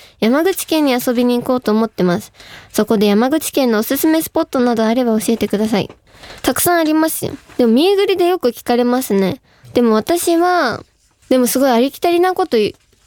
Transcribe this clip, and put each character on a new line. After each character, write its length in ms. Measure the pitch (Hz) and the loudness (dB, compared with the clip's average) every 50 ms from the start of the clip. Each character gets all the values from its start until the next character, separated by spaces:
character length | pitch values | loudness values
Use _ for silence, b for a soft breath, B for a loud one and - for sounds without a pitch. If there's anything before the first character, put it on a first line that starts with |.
| B B B B | B B B B
山 240 | 208 226 254 294 | 0 0 2 2
口 240 | 330 381 359 - - | 2 0 -2 -2 -4
県 180 | - 320 311 302 | -2 0 0 2
に 80 | 277 | 2
遊 220 | 247 247 - 262 240 | 0 0 0 -2 0
び 100 | 240 247 | 0 0
に 140 | 247 247 240 | 0 0 -2
行 60 | 240 | -2
こ 120 | - 254 | -2 -2
う 40 | 247 | -2
と 100 | - - | 0 0
思 160 | 214 220 226 | 0 0 0
っ 20 | 226 | -2
て 140 | - - | -2 -2
ま 180 | 180 180 175 - | 0 0 0 -2
す。 120 | - - _ B B B B B B B | -4 -10 _ B B B B B B B
そ 120 | B - 214 | B -2 0
こ 140 | - 233 208 | 0 0 2
で 80 | 208 | 2
山 240 | 208 202 208 240 262 | 2 2 2 2 2
口 220 | 311 311 - - | 0 -2 -2 -2
県 180 | - 294 269 240 | -2 0 0 0
の 80 | 220 208 | 0 0
お 40 | 226 | -2
す 120 | - 262 | -2 -2
す 120 | 277 - 320 | -2 0 0
め 140 | 311 330 | 0 0
ス 80 | 311 - | -2 -2
ポ 120 | - 320 | -4 -4
ッ 20 | 330 | -4
ト 120 | - - 262 | -2 -2 0
な 160 | 247 247 233 | 0 0 0
ど 100 | 214 220 | 0 0
あ 80 | 220 | 0
れ 120 | 233 262 247 | 0 0 0
ば 140 | 233 220 220 | 0 0 0
教 140 | - - 220 | 0 -2 -2
え 20 | |
て 100 | 220 208 | -2 -2
く 100 | 202 - | -2 -2
だ 120 | 196 220 214 | -2 -2 -2
さ 100 | 233 - | -2 -2
い。」 120 | - - - _ _ B B B B B B B | -4 -4 -10 _ _ B B B B B B B
た 120 | B 311 254 | B -4 -2
く 60 | - | 0
さ 160 | - 349 349 | 0 0 0
ん 20 | 339 | 0
あ 60 | 320 | 0
り 100 | 302 311 | 0 0
ま 140 | 320 320 320 | 0 0 -2
す 180 | - - - | -2 -6 -8
よ。 60 | - - - - - - - | -10 -10 -12 -18 -8 -2 0
で 80 | 247 | 2
も、 60 | 226 | 2
見 140 | 220 262 330 | 4 4 2
え 100 | 392 403 | 2 2
ぐ 100 | 392 403 | 2 0
り 100 | 381 392 | 0 0
で 100 | 359 349 | 0 0
よ 120 | 349 370 349 | 0 0 0
く 100 | - - | -2 -4
聞 160 | - - - | -4 -4 -4
か 120 | - 240 | -2 0
れ 80 | 240 247 | 0 0
ま 180 | 240 247 254 | 0 0 -2
す 120 | 262 - 202 | -2 -2 0
ね。 260 | 196 190 185 - - _ b b b b b b | 0 0 0 -2 -6 _ b b b b b b
で 80 | 240 | 2
も 120 | 240 226 220 | 2 2 2
私 420 | 214 214 - 339 349 - 349 339 | 2 0 0 -2 -2 0 0 0
は、 480 | 330 349 359 359 349 294 233 170 - - _ _ _ _ _ _ _ _ - | 2 2 2 0 0 0 -2 -4 -6 -10 _ _ _ _ _ _ _ _ 0
で 100 | 262 254 | 0 2
も 80 | 247 | 2
す 120 | 240 - 262 | 0 0 0
ご 80 | 277 | 2
い 40 | 262 | 2
あ 80 | 233 226 | 2 2
り 120 | 254 277 | 0 0
き 80 | - - | -2 -2
た 120 | - 349 | -2 0
り 100 | 339 339 | 2 2
な 140 | 359 370 359 | 2 0 0
こ 120 | - 370 | -2 -2
と 100 | - 247 | 0 0
し 200 | 220 208 - - _ _ _ _ _ _ | 0 0 -2 -4 _ _ _ _ _ _